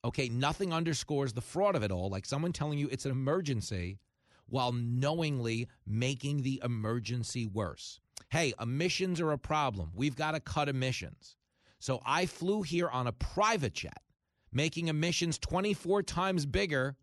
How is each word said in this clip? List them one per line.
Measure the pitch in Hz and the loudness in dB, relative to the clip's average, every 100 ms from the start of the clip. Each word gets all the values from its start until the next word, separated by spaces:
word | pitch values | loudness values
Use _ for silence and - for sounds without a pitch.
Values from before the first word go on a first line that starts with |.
| 120 | -2
Okay, | 127 131 | 0 0
nothing | 120 143 - 196 | 2 0 2 0
underscores | 165 165 147 - 147 135 | 0 0 0 0 0 0
the | 113 | -4
fraud | - 165 202 170 | -6 2 4 4
of | |
it | 104 | 2
all | 90 95 | 0 -2
like | 98 - | -4 -4
someone | 139 170 | -2 -2
telling | 170 151 147 | -2 -2 0
you | 143 | -2
it's | 127 139 | -2 -2
an | |
emergency | 131 135 170 156 120 95 95 90 98 _ _ _ - - | -2 2 0 2 -2 -2 -4 -4 -8 _ _ _ -20 -4
while | 123 123 | 0 2
knowingly | 120 117 123 139 165 160 139 117 113 120 - - | 2 0 2 2 2 0 0 0 -2 -4 -10 -4
making | 107 127 135 143 143 | 0 0 0 -2 0
the | 131 131 | 0 -2
emergency | 120 120 107 117 107 123 110 127 113 | -2 -2 0 -2 -2 -4 -4 -4 -2
worse. | 98 92 - - - _ - - | -2 -4 -6 -14 -16 _ -20 -2
"Hey, | 156 160 - | 2 2 0
emissions | 117 135 175 - 185 170 | -2 0 0 0 0 0
are | 165 | 0
a | 147 | 0
problem. | - 156 139 101 80 87 | 0 0 2 0 -4 0
We've | 143 123 | -2 0
gotta | 156 156 | -2 -2
cut | - - 143 | -2 0 2
emissions. | 135 131 123 87 - - - _ _ _ _ | 2 0 -2 -6 -12 -20 -20 _ _ _ _
So | - 127 - | -2 -2 2
I | 151 180 | 2 2
flew | - 175 208 | 0 0 0
here | 170 170 175 | 2 0 0
on | 123 123 | 0 0
a | |
private | - - - 208 226 131 | -2 -4 2 4 4 0
jet, | - - - _ _ _ _ _ | -2 -10 -12 _ _ _ _ _
making | 127 156 165 170 | 0 0 0 0
emissions | 151 170 170 170 156 | 2 2 2 0 -2
twenty-four | - 175 202 196 170 202 | -2 0 2 0 2 2
times | 185 165 190 185 143 | 2 0 2 2 2
bigger | 185 202 143 131 139 | 0 2 2 0 -4